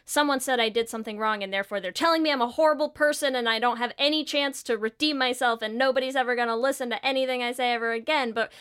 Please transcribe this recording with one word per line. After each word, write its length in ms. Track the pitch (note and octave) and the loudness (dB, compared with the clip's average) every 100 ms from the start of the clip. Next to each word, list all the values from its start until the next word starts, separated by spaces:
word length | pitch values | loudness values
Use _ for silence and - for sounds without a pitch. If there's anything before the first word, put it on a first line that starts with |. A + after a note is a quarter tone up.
| - | -4
someone 340 | D4 D4 C4+ | 0 2 0
said 200 | C4+ B3+ | 0 0
I 100 | A3 | 2
did 180 | A3 A3+ | 0 -2
something 300 | A3+ A3 G#3 | -4 -8 -4
wrong 240 | A3 G#3+ | -2 -2
and 100 | G3 | -4
therefore 280 | G3 G3 G3+ | -4 -4 -6
they're 120 | F#3 | -6
telling 300 | - E4 E4 | 0 2 4
me 100 | D#4 | 2
I'm 100 | C#4 | 2
a 60 | A#3+ | 0
horrible 400 | A#3+ D#4 C#4+ D4+ | 2 2 4 0
person 440 | - D4 D4 C#4+ C4 | 2 2 2 0 0
and 140 | A#3 | 0
I 80 | A3+ | 2
don't 180 | A#3+ A#3 | 0 0
have 160 | A#3+ - | -4 0
any 260 | C#4+ D#4 | 0 2
chance 380 | D4 D4 C#4+ C4+ | 0 0 0 -2
to 140 | - A3+ | -4 -2
redeem 400 | A3 - D4+ C#4 | -2 -2 -2 0
myself 460 | B3+ B3+ B3 A3+ | 0 0 0 0
and 140 | G#3+ A3+ | -2 0
nobody's 400 | C4 B3+ C4 C4+ | 2 2 0 0
ever 180 | A#3+ A#3+ | 0 0
gonna 220 | A#3 A3+ | 0 0
listen 340 | C4+ C4+ B3 | 0 0 -4
to 120 | A3 | -2
anything 380 | C4+ C4+ C4 B3+ | -2 0 0 0
I 120 | A#3+ | -2
say 180 | B3 B3 | -2 0
ever 180 | A#3 A3+ | 0 -2
again." 400 | A3+ A#3 D#4 B3 | -2 0 0 0
But, 180 | A3 - - | -2 -4 -6